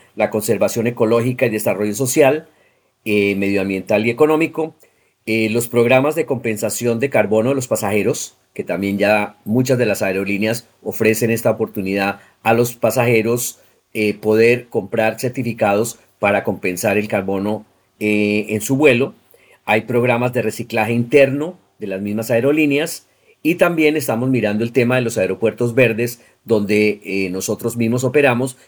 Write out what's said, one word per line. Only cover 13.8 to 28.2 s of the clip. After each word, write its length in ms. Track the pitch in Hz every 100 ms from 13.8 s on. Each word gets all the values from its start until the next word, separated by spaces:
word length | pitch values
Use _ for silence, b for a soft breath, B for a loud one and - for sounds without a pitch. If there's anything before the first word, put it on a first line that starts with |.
| _
eh, 200 | 113 107
poder 540 | 101 107 110 113 123 120
comprar 520 | 117 98 113 110 113
certificados 800 | 135 127 120 113 107 101 120 - b _
para 240 | 101 101
compensar 540 | 107 92 95 90 110 101
el 100 | 104
carbono, 580 | 104 95 98 101 107 - _ _ _
eh, 480 | 104 104 104 104 104
en 120 | 107
su 140 | - 135
vuelo. 380 | 156 135 135 - b b b b
Hay 180 | - 110
programas 520 | 110 120 123 120 123
de 80 | 127
reciclaje 500 | 110 - 107 113 107
interno 640 | 120 117 143 135 139 160 185 _ _
de 80 | 101
las 140 | 95
mismas 280 | 101 104 110
aerolíneas 800 | 117 131 151 151 143 165 - b b b b
y 140 | 151 175
también 400 | 175 170 151 156
estamos 340 | 131 113 131
mirando 340 | 127 104 104
el 80 | 117
tema 240 | 123 120 127
de 60 |
los 160 | 117 107
aeropuertos 560 | 92 92 110 107 120
verdes, 460 | 120 120 110 120 - b b
donde, 560 | - 110 101 104 107 104 -
eh, 240 | 98 95
nosotros 480 | 92 95 104 117 117
mismos 260 | 117 123
operamos 540 | 127 139